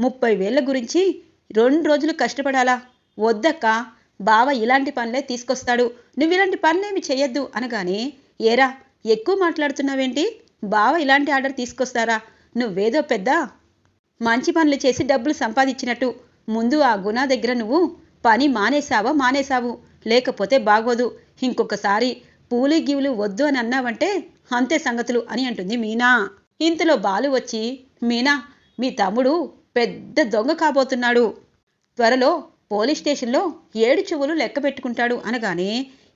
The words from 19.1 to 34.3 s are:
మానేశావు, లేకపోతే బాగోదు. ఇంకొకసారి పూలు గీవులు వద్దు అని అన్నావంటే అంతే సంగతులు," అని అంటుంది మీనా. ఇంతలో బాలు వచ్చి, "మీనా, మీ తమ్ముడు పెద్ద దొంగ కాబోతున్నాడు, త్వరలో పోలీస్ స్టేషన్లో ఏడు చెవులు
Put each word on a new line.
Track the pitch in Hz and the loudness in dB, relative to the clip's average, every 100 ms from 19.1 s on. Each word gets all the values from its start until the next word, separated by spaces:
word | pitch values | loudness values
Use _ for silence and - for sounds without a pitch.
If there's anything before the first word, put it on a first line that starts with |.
మానేశావు, | 311 254 277 277 254 240 226 - _ 220 | 2 2 0 0 -2 -2 -8 -16 _ 0
లేకపోతే | 240 262 - 196 269 | 0 0 -2 0 2
బాగోదు. | 214 214 226 240 247 - _ _ | 4 2 2 0 -2 -6 _ _
ఇంకొకసారి | 254 226 220 202 208 208 254 240 - _ _ | -2 -2 -2 -2 -2 0 0 -4 -12 _ _
పూలు | 240 277 | 0 2
గీవులు | 320 247 285 277 | 2 2 0 0
వద్దు | 226 208 190 | -2 -4 0
అని | 294 277 | 0 0
అన్నావంటే | 226 262 247 214 349 392 - _ _ | -2 -2 -4 -2 -2 -2 -6 _ _
అంతే | 247 254 311 | -2 0 0
సంగతులు," | 277 233 240 240 233 | -2 -4 -2 -2 -2
అని | 240 262 | -4 -4
అంటుంది | 196 185 240 | -4 -4 -4
మీనా. | 214 226 247 247 196 - _ - | -4 0 2 2 0 -8 _ -2
ఇంతలో | 320 330 339 269 | -2 2 2 2
బాలు | 202 190 277 | 2 -2 0
వచ్చి, | 262 254 226 220 269 _ _ | -2 -4 -6 -6 -8 _ _
"మీనా, | 240 240 262 285 - _ _ - | -2 0 0 0 -4 _ _ -6
మీ | 254 | -4
తమ్ముడు | 254 196 220 254 339 277 - _ 247 | -2 -2 0 0 0 -4 -10 _ -2
పెద్ద | 226 180 - - | -2 -4 -4 0
దొంగ | 269 214 233 | 0 0 -2
కాబోతున్నాడు, | 330 320 277 262 254 240 240 226 - _ _ _ _ _ - | 0 0 2 0 0 2 2 2 -2 _ _ _ _ _ 0
త్వరలో | 233 254 254 330 - _ _ | 2 4 4 2 -4 _ _
పోలీస్ | 208 254 311 | -2 0 0
స్టేషన్లో | 302 285 233 269 381 - _ 220 | -2 -2 -2 -2 -2 -6 _ 0
ఏడు | 226 294 | 2 2
చెవులు | - 320 277 | 0 -2 -2